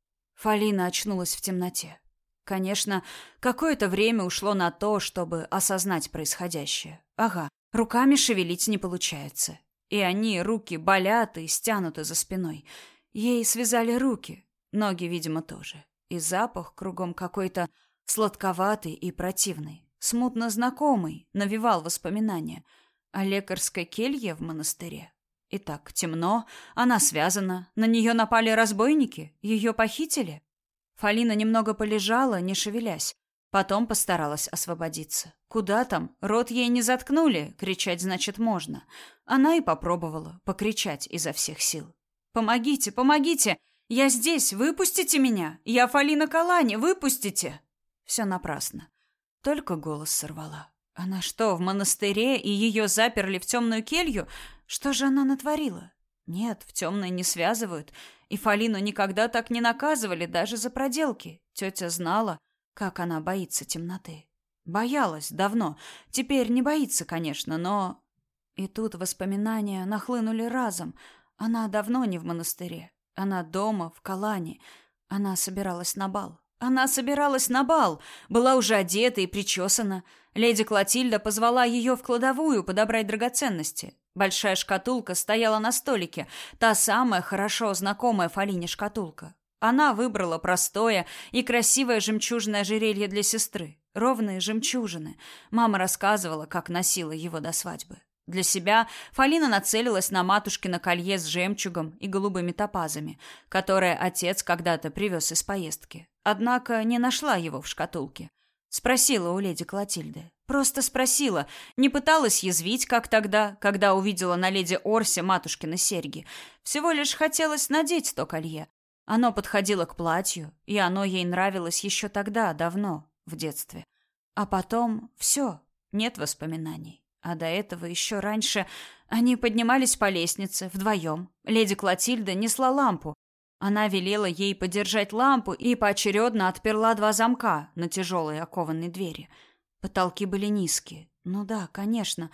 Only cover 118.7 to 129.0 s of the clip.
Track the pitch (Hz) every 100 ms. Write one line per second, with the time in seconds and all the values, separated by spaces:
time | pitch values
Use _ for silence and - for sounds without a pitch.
118.7 | _ _ _ - 220 240 208 202 208 196
119.7 | 196 165 - 165 165 196 170 151 - -
120.7 | 202 180 196 196 185 175 180 196 190 170
121.7 | - 202 - 202 202 202 214 208 156 170
122.7 | 190 202 156 - _ - 156 160 143 -
123.7 | 165 - _ _ _ _ - 202 190 185
124.7 | 226 240 220 - - - 285 262 156 _
125.7 | _ _ 208 226 226 147 - 160 160 156
126.7 | 160 160 - _ _ 170 165 165 180 208
127.7 | 175 170 170 - 208 196 214 - 208 180
128.7 | - - -